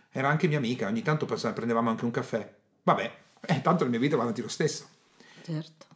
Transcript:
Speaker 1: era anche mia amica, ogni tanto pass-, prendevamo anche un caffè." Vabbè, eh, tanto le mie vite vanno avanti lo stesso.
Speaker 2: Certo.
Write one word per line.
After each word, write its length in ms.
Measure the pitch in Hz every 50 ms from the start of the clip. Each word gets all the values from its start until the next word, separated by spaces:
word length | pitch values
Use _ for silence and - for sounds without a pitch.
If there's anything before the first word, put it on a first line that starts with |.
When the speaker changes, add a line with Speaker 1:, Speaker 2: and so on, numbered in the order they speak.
| _ _
Speaker 1:
era 180 | - 135 131 139
anche 200 | 151 156 185 170
mia 100 | 147 147
amica, 280 | 123 113 127 127 110
ogni 160 | 98 110 113
tanto 220 | 113 151 156 156 -
pass-, 260 | - 117 95 - 113
prendevamo 360 | 104 - 110 120 117 117 117 117
anche 140 | 113 110 -
un 60 | 117
caffè." 440 | 113 107 - - - 110 101 - - _ _ _ _ _
Vabbè, 320 | _ 180 190 196 190 233 - - - _ _ _
eh, 200 | - - 170 127
tanto 220 | 127 156 180 175 156
le 60 | 123
mie 80 | 120 113
vite 140 | 127 147
vanno 100 | 156 131 113
avanti 180 | 120 107 120
lo 60 | 107 107
stesso. 380 | - - 165 147 - - - - - _ _ _ _ - - - - -
Speaker 2:
Certo. 440 | - - 160 151 160 - - _ - - -